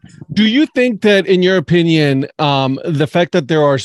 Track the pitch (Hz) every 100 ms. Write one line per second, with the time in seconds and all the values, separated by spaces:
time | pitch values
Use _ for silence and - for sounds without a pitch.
0 | - - - 156 214 247 311 269 247 208
1 | 208 202 185 185 180 185 139 175 170 160
2 | 147 135 135 - 151 139 135 135 - 147
3 | 151 175 175 185 127 156 147 139